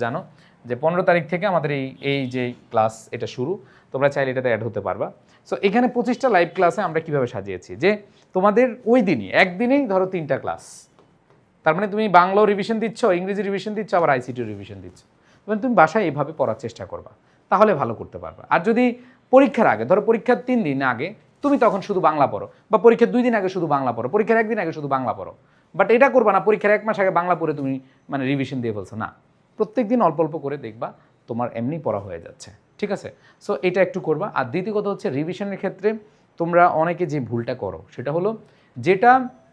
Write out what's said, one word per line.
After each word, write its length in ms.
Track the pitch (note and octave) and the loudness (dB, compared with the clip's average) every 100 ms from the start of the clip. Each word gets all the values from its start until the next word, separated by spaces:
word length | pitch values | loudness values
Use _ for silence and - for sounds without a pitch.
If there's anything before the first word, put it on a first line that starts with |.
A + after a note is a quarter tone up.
জানো 160 | A#2 D3+ - _ _ _ A#2 | -4 -6 -10 _ _ _ -10
যে 60 | B2 | -4
পনেরো 200 | D#3 F3 F#3 | -2 0 2
তারিখ 160 | F3 D3+ | 2 0
থেকে 120 | F3 F3 | -4 -2
আমাদের 180 | E3+ D3+ C#3+ | -2 -2 -4
এই, 80 | C3 C3 C#3 | -6 -6 -4
এই 80 | C#3 C3 | -2 -2
যে 100 | B2+ B2 A#2+ - | -4 -4 -6 -6
ক্লাস 240 | A#2 A2 - - A#2+ | 0 0 -2 -12 -8
এটা 120 | A2+ - | -8 -6
শুরু, 160 | C3 G3+ - _ _ | -6 -6 -10 _ _
তোমরা 160 | C3+ C#3 | 0 0
চাইলে 160 | C#3+ C3+ | 0 -2
এটাতে 160 | B2+ B2+ | -2 0
অ্যাড 120 | A2 A2+ | -2 -4
হতে 120 | G2+ G2 | -6 -6
পারবা। 200 | F#2+ E3 - _ _ - | -4 -6 -10 _ _ -10
So 60 | F#3+ G3+ | -2 0
এখানে 180 | A3 B3 B3 | 2 0 0
পঁচিশটা 320 | A#3 B3 C4 F#3+ | -2 0 2 4
লাইভ 120 | E3+ F#3 | 2 2
ক্লাসে 240 | F3 F#3+ F3+ | 2 2 -2
আমরা 120 | D#3+ D#3 | -4 -2
কীভাবে 220 | C#3+ A#2+ | -2 -2
সাজিয়েছি 380 | G#2 G2 F2+ - F#2 | -4 -8 -10 -10 -4
যে 80 | F3 G#3 - _ _ | -2 -2 -6 _ _
তোমাদের 320 | F#3 G3+ G#3 B3+ A3 G#3+ | 0 2 4 2 0 2
ওই 80 | B3+ G3 | 2 4
দিনই, 200 | C3 F#2+ C#3+ | 0 0 2
একদিনেই 400 | F#3+ F3+ A#3+ C#4 B3+ | 2 2 0 2 2
ধরো 140 | F#3+ F#3 | 0 0
তিনটা 220 | F#3 D3+ B2+ | -2 -2 -4
ক্লাস, 220 | G2 E2 - - - _ _ _ _ _ _ _ | -4 -8 -10 -20 -20 _ _ _ _ _ _ _
তার 100 | D#3+ D#3+ | 0 0
মানে 120 | G#3 | 0
তুমি 120 | G#3 A3 F3 | -2 4 6
বাংলাও 260 | F3+ G3 G#3 | 6 4 4
রিভিশন 240 | G3+ G3+ A3+ | 2 -2 -2
দিচ্ছ, 160 | A3 - A#3 F3+ | -4 0 0 2
ইংরেজি 240 | F#3 G3+ G3+ | -2 -4 -4
রিভিশন 240 | G3 G#3+ G#3+ | -4 -6 -8
দিচ্ছ, 120 | G3 F#3 | -2 0
আবার 120 | D#3 | 2
আইসিটিও 320 | C3 B2 B2 A2 | 2 -2 -8 -8
রিভিশন 260 | G2+ G2+ G2 | -10 -14 -16
দিচ্ছ। 160 | F2+ - _ _ _ _ - | -18 -20 _ _ _ _ -6
মানে 120 | G#3+ | -4
তুমি 120 | B3+ G#3+ | 0 4
বাসায় 240 | D#3+ A3 F3+ | 4 4 -2
এইভাবে 240 | C#3 D3 D#3+ | -2 -4 -2
পড়ার 180 | B2 A2 | -4 -4
চেষ্টা 200 | A#2 - F#2+ | -8 -12 -14
করবা, 200 | E2+ - _ _ _ - | -14 -16 _ _ _ 0
তাহলে 220 | F#3+ G#3+ D#3 | 4 4 4
ভালো 140 | A#2 G#2+ | -2 -6
করতে 180 | - - | -10 -14
পারবা। 180 | E2 - - | -14 -14 -2
আর 60 | E3 F3 | 0 2
যদি 160 | A#3 B3 A#3+ - _ - | 2 2 0 -12 _ 4
পরীক্ষার 340 | C4 C#4 - E3+ | 6 6 4 2
আগে, 120 | G#2+ A#2+ | 2 2
ধরো 120 | G3 G#3 | 2 2
পরীক্ষার 320 | A3+ - A#3+ B3+ | 0 2 0 0
তিন 100 | B3 E3 | -2 0
দিন 100 | C3+ C3+ | -2 -2
আগে 160 | A#2 E3 A3 _ _ | -2 -6 -10 _ _
তুমি 140 | C#4 C#4+ | 0 2
তখন 160 | A3+ F#3+ - | 2 2 -2
শুধু 120 | F#3+ D#3+ | 0 2
বাংলা 180 | D#3 B2+ | 2 0
পড়ো, 140 | G#2 G2+ - - | 0 -10 -14 -4
বা 80 | G#3+ | 4
পরীক্ষার 260 | A#3 A#3 A3+ | 6 6 4
দুই 80 | A3+ B3 | 2 0
দিন 80 | A3+ | 0
আগে 80 | F#3 | -2
শুধু 120 | F#3 E3 | -2 -2
বাংলা 180 | C#3 C3 A2+ | 0 0 -2
পড়ো, 120 | B2 | -2
পরীক্ষার 240 | G3+ A3 A3+ | 0 2 2
একদিন 160 | A3 A3+ | 0 -2
আগে 100 | E3 D3+ | -4 -6
শুধু 100 | C#3+ | -2
বাংলা 180 | C3+ B2 G2+ | -2 -2 -6
পড়ো, 140 | F2 - _ _ _ D#3+ | -8 -16 _ _ _ -2
but 100 | F#3+ A#3 | 2 4
এটা 120 | C4+ | 6
করবা 160 | B3 G#3+ G3 | 4 4 2
না 40 | E3+ | 2
পরীক্ষার 240 | G#3 G#3 G#3 | 2 2 0
এক 40 | G#3+ | 0
মাস 80 | G3+ | 0
আগে 100 | F#3+ E3+ | 0 0
বাংলা 160 | F3+ E3+ | 0 0
পড়ে 120 | D#3+ D3 | -2 -2
তুমি 120 | C3+ C3+ C3 _ - | -4 -6 -8 _ -10
মানে 120 | C#3 C3 | -6 -2
রিভিশন 280 | C#3 B2 C3+ | -2 -4 -6
দিয়ে 120 | A#2 G#2 | -6 -6
ফেলছো, 180 | F#2+ G#2+ | -8 -8
না, 60 | G2 - _ _ _ - | -10 -12 _ _ _ -6
প্রত্যেক 260 | G#3+ - G#3+ | -4 -2 -2
দিন 80 | B3 F3+ | 2 2
অল্প 100 | D#3 | 2
অল্প 100 | D#3+ D#3 | -2 -4
করে 120 | C#3 C#3+ A#2 | -8 -8 -10
দেখবা 220 | G#2+ D#3+ - _ _ - | -10 -12 -12 _ _ -10
তোমার 200 | A#2 A#2+ A#2 | -6 -6 -4
এমনি 160 | A#2+ E3 C3+ | -6 -4 -4
পড়া 140 | G2+ G2+ | -4 -6
হয়ে 140 | E2+ | -12
যাচ্ছে, 260 | E2+ - - - _ - | -14 -20 -20 -20 _ -8
ঠিক 120 | G3+ G3 | -6 -6
আছে? 120 | G2 - _ _ - | -10 -18 _ _ -6
So 60 | G3+ F#3 | -4 0
এটা 120 | F3+ F3+ | 2 0
একটু 120 | F#3 D#3 | 0 -2
করবা। 180 | D3+ G#3 C3 | -2 -2 -4
আর 60 | B2+ | -2
দ্বিতীয় 220 | B2 F#3+ G#3 | -4 -4 -4
কথা 100 | G3 | -4
হচ্ছে 160 | G3 G3+ C3+ | -4 -4 -4
রিভিশনের 400 | D#3 F3+ G3+ F#3+ | -4 -6 -8 -6
ক্ষেত্রে 260 | G3 - G#3 A3 - _ _ - | -8 -4 -4 -4 -10 _ _ -6
তোমরা 220 | E3+ F3 F3 D#3 | 0 4 4 4
অনেকে 220 | E3 E3+ F3 | -2 -2 -4
যে 60 | D3 A#2 | -4 -4
ভুলটা 260 | A#2 A#2 B2 | -4 -4 -6
করো 160 | G2+ E2 - | -6 -10 -14
সেটা 160 | - B2+ D#3 | -10 -6 -2
হলো 140 | G3 A3 - _ _ - B2+ | -2 -4 -12 _ _ -6 0
যেটা 260 | F#3+ A#3+ C4 B3 - _ | 4 6 6 2 -12 _